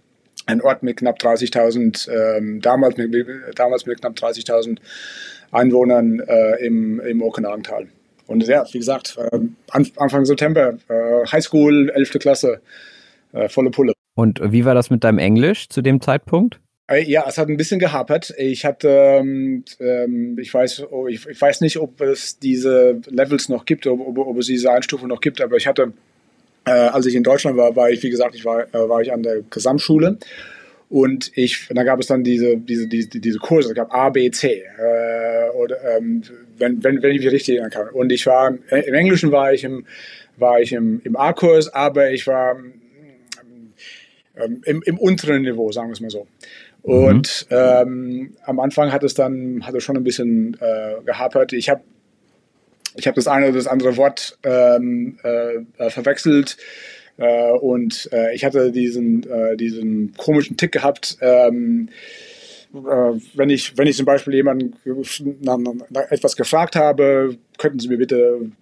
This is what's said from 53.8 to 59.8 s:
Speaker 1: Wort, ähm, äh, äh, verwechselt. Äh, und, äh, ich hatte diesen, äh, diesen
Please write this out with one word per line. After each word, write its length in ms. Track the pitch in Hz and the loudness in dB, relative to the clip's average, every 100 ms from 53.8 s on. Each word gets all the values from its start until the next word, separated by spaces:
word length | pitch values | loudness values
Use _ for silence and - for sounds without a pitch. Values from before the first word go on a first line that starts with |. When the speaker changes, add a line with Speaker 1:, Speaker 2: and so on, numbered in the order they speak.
| 127 123 | 0 2
Speaker 1:
Wort, 400 | 139 - - - | 0 0 -12 -8
ähm, 760 | 135 127 123 120 123 120 120 - | -2 4 4 4 2 -4 -6 -6
äh, 340 | 120 117 117 117 117 - | -4 -2 -4 -6 -10 -6
äh, 120 | 117 | -6
verwechselt. 640 | 127 120 139 165 147 139 - - - - - _ - | -2 -2 0 2 2 2 -8 -20 -20 -20 -20 _ -2
Äh, 340 | 120 117 120 | 0 2 2
und, 560 | 123 135 123 117 - - | 2 0 0 -2 -6 -4
äh, 200 | 117 113 | -2 -2
ich 120 | 120 135 | -2 0
hatte 260 | 135 127 | 2 0
diesen, 580 | 123 123 120 117 117 123 | 0 -2 -2 0 -2 -2
äh, 280 | 117 113 113 | -4 -2 -2
diesen 560 | 117 113 | -4 -4